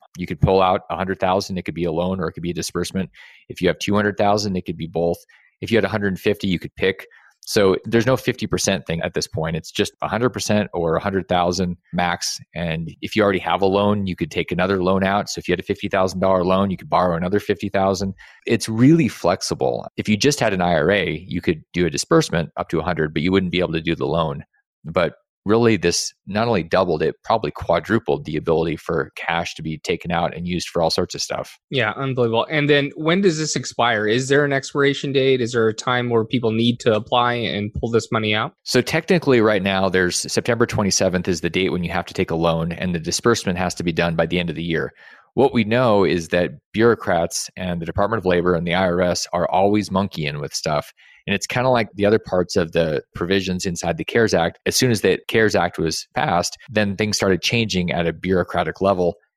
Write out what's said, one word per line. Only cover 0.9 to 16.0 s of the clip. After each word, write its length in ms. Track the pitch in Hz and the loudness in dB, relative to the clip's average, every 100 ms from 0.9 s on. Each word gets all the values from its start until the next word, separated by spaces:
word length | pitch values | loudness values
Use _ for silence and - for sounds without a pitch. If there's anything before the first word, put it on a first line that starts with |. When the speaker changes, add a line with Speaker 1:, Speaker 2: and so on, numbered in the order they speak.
Speaker 1:
a 60 | 82 | -6
hundred 240 | 95 92 | -4 -2
thousand. 360 | 92 95 - 92 | 0 0 -2 -6
It 100 | - | -8
could 80 | |
be 100 | 80 | -4
a 80 | 85 | -2
loan 260 | 80 90 95 | -2 -2 -2
or 80 | 82 | -6
it 60 | |
could 100 | - | -6
be 80 | 85 | -6
a 40 | |
disbursement. 560 | 82 80 87 87 95 90 - - - - | -6 -6 -6 -4 -4 -6 -10 -20 -20 -18
If 140 | - | -2
you 60 | 90 | 0
have 100 | 160 | 0
two 160 | - | 0
hundred 220 | 104 104 95 | 0 0 0
thousand, 400 | 101 104 104 92 | 2 2 0 -4
it 100 | - | -6
could 100 | 82 | -8
be 120 | 82 | -6
both. 300 | 82 85 87 - _ _ _ | -2 -2 -2 -8 _ _ _
If 100 | 95 | -2
you 60 | 113 | 0
had 80 | |
a 40 | 95 | 2
hundred 300 | 107 101 90 | 0 -2 -2
fifty, 300 | 107 101 98 | -2 0 0
you 100 | 87 | -2
could 160 | - | -4
pick. 320 | - 131 - - _ _ _ | -2 -2 -2 -8 _ _ _
So 300 | - 214 196 - | -2 2 4 4
there's 220 | - 117 117 | 2 2 2
no 100 | 131 | 2
fifty 300 | - - 107 | 0 -4 -4
percent 400 | 95 - 95 - | -2 0 -2 -2
thing 140 | 85 | -6
at 140 | 85 | -4
this 120 | 78 - | -4 -6
point. 300 | 82 80 82 | -4 -4 -6
It's 160 | - | -6
just 220 | - 98 - | -4 -4 -4
a 60 | - | -6
hundred 240 | 107 123 | -2 -2
percent 400 | 104 - 104 104 | -2 -2 0 0
or 220 | 87 82 | -2 -2
a 60 | 82 | 0
hundred 260 | 101 95 87 | -2 -4 0
thousand 500 | 90 87 90 90 87 _ | 0 2 0 -2 -6 _
max. 460 | 85 87 87 - - - | -2 -2 -2 -6 -10 -12
And 400 | 80 85 82 82 - | -8 -6 -6 -8 -10
if 160 | 90 107 | -6 0
you 80 | |
already 160 | 101 95 | 2 2
have 200 | 87 90 | 0 0
a 40 | 95 | 2
loan, 400 | 98 101 104 95 | 4 2 2 -2
you 80 | |
could 160 | 85 80 | -4 -4
take 220 | 90 80 | -4 -4
another 280 | 87 92 98 | -2 0 0
loan 220 | 90 95 | 2 2
out. 260 | 95 101 95 | 2 0 -2
So 120 | - | -6
if 80 | - | -2
you 40 | |
had 60 | 87 | -2
a 60 | |
fifty 240 | - 98 101 | -2 -6 -2
thousand 320 | 98 | 0